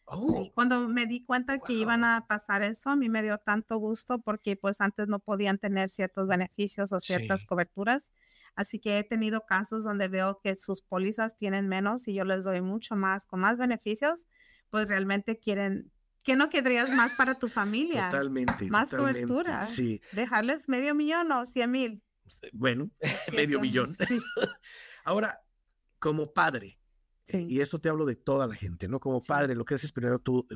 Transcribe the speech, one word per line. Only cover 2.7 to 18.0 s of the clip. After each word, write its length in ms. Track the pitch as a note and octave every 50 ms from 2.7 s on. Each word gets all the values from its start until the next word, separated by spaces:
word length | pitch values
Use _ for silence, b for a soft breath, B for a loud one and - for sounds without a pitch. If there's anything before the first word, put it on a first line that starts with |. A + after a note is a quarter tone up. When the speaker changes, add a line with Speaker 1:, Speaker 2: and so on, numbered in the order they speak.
| A3+ - - C4+
Speaker 2:
a 60 | C#4
mí 140 | C#4+ B3+ A3+
me 120 | A3+ A3
dio 160 | G#3+ G#3+ G#3 G#3
tanto 400 | - - G#3 A3 A3 - A3+ A3
gusto 420 | G#3+ G#3+ A3+ - - - B3 A#3
porque, 360 | - G#3+ G#3 G#3+ - G#3 G3
pues, 260 | G3 - G3 G3 -
antes 260 | G3+ G3 - - G#3 G#3
no 120 | G#3 G3+
podían 400 | - - G#3 G3 G#3 G3 G3 G3
tener 320 | - G3+ G3 F#3+ F#3+ F#3+
ciertos 360 | - - F#3+ F3+ - G3 F#3+ F#3+
beneficios 640 | F#3+ F3+ F3+ F3 _ - G#3 G3 - - G3+ G3
o 80 | G3 F3+
ciertas 420 | - - F3+ F3 - - G3 F#3+
Speaker 1:
Sí. 40 | -
Speaker 2:
coberturas. 680 | - F#3 F3 E3+ - _ F#3+ G3+ A3 B3 D4 - - _ b b b b b b b b
Así 240 | b G3+ - - G#3
que 180 | - G#3+ G3+ G#3
he 60 | G#3
tenido 420 | G#3 A#3 A3 A3 G#3+ G#3+ A3 A3
casos 380 | - F#3+ F#3+ G3+ - A3 A3 G#3+
donde 240 | A3 G#3 G3 G3 F#3+
veo 320 | F#3+ F#3 F#3 G3 G3 G3 -
que 120 | G3 F#3+
sus 260 | F#3+ - - F#3+ -
pólizas 560 | - - F#3+ F#3 F#3+ G3 G#3+ - A3 A3+ - -
tienen 300 | G#3 G3 F#3+ G3 G3 F#3+
menos 380 | F#3+ F#3+ F#3+ G3+ A3+ B3 - A3
y 80 | G3
yo 100 | G3 F#3
les 180 | F#3+ F#3+ F#3+ F#3
doy 180 | F#3+ F#3 F3+
mucho 340 | F#3 F#3 G3 A3+ - - A3
más, 320 | G3 F#3+ F#3+ F#3+ G3 - -
con 120 | - F#3
más 180 | F#3 G#3 A#3+ A#3+
beneficios, 640 | B3+ B3 A#3 A3 - G#3 A3 A3 C#4 D4+ E4+ E4+ - _ b b b b b b b b
pues, 180 | - G#3+ G#3+ G3+
realmente 480 | G3+ F#3+ G3 G3 G3 G3+ G3+ - A3+ A3+
quieren, 540 | - A3 G3+ G3 G3+ G3 G3 - - - _ _ _ _ _ _ -
¿qué 120 | - C4
no 140 | C4+ D4 D4+
querrías 400 | - D4 B3 B3+ B3 A#3+ A#3+ C4+
más 220 | C4 B3+ A#3 A#3 -
para 220 | - C4 B3+ C4
tu 120 | B3+ B3+ A3+
familia? 640 | - A3+ G3+ G3+ G#3 A#3+ D4+ E4+ D#4+ A3+